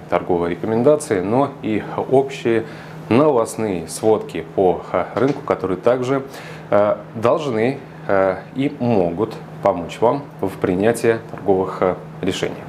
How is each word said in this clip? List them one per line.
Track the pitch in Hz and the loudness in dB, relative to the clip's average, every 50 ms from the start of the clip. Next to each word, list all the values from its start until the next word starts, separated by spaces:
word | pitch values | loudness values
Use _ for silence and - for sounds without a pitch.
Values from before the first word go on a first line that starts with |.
| - - | -6 -2
торговые | - 87 90 - 92 85 87 85 | -2 -2 0 0 0 0 0 0
рекомендации, | 87 85 - 107 110 113 120 143 151 147 143 - 113 95 | -2 -2 -2 -2 0 2 4 4 4 4 2 0 -2 0
но | 90 98 110 131 143 131 - - | 0 0 2 2 0 0 -2 -6
и | - 110 107 98 87 - - - 104 - | -4 -2 -2 -2 -4 -4 -6 -6 -2 2
общие | 131 131 135 - - - - 120 113 110 110 - - - - - - - - - | 4 4 4 2 -2 -4 0 0 0 0 0 -4 -8 -14 -16 -16 -16 -10 -2 2
новостные | 104 120 151 156 139 117 113 - - - 110 107 95 85 82 80 | 4 6 6 6 4 4 2 0 -2 -4 -2 -2 -2 -2 -4 -6
сводки | - - - 110 110 101 80 - - 85 76 - - | -6 0 2 4 4 4 2 -2 -8 -8 -8 -4 0
по, | - 98 90 85 - - - | 2 4 4 4 2 -2 -2
э, | - 92 87 - - | -2 -2 -2 -2 -2
рынку, | 104 113 139 143 - | 0 0 0 0 0
которые | - - 98 - - 92 92 85 | 0 0 0 0 0 -2 -4 0
также, | - 117 123 131 127 123 135 - - - - - - - - - - - | 2 2 2 2 2 0 -2 -2 -2 -6 -10 -16 -16 -14 -16 -14 -4 2
э, | - 104 104 104 101 - - - - | 4 4 4 4 2 0 -4 -10 -6
должны, | 120 107 117 139 170 156 143 120 107 110 123 139 - - - - - - - | 0 2 2 2 2 0 -2 0 0 0 0 0 -2 -8 -14 -16 -10 -4 0
э, | 101 98 95 95 92 92 - - - | 2 2 4 2 2 -2 -6 -8 -4
и | 127 135 143 143 - | -2 -2 -2 -2 -2
могут | 123 120 120 101 90 85 85 85 107 113 - - - - - - | 0 2 2 4 2 2 0 -2 -2 -4 -4 -8 -14 -16 -6 0
помочь | - 101 95 85 85 80 - - | 2 2 2 0 -2 -8 -2 2
вам | - 117 131 143 139 - - - | 2 2 2 2 -2 -10 -8 -6
в | - 98 - - | -6 -4 -4 -2
принятии | - 107 90 90 98 113 120 117 - 117 113 113 - - | -2 0 2 2 4 2 2 2 2 2 2 0 -2 -10
торговых, | - - - 95 98 92 95 90 - - | -14 -4 0 2 2 2 2 0 -2 0
э, | 101 92 90 - - - - - | 0 0 0 0 -6 -14 -12 -6
решений. | - 92 90 - - - - - - | -4 -4 -2 -2 -4 -6 -6 -8 -14